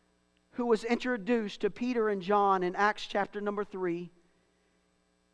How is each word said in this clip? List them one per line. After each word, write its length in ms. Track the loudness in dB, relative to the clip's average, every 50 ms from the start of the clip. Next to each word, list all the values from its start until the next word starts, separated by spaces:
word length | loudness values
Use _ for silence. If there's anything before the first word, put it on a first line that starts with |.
| _ _ _ _ _ _ _ _ _ _
who 140 | _ -4 2
was 180 | 2 2 0 2
introduced 800 | 0 -2 0 0 -2 -4 -2 0 0 2 2 2 -2 -6 -4
to 80 | -4 -4
Peter 400 | -2 -2 -4 -2 0 0 0 0
and 120 | 0 -2
John 420 | 0 2 4 4 6 6 4 4 2
in 120 | 0 0
Acts 300 | 2 2 2 2 0 -8
chapter 360 | -4 -2 -2 -2 -2 -4 -6
number 220 | -6 -4 -4 -4 -6
three. 480 | -6 -6 -6 -4 -4 -4 -4 -8 -12 -16 _ _ _ _ _ _ _ _ _ _ _ _ _ _ _ _ _ _ _ _ _ _ _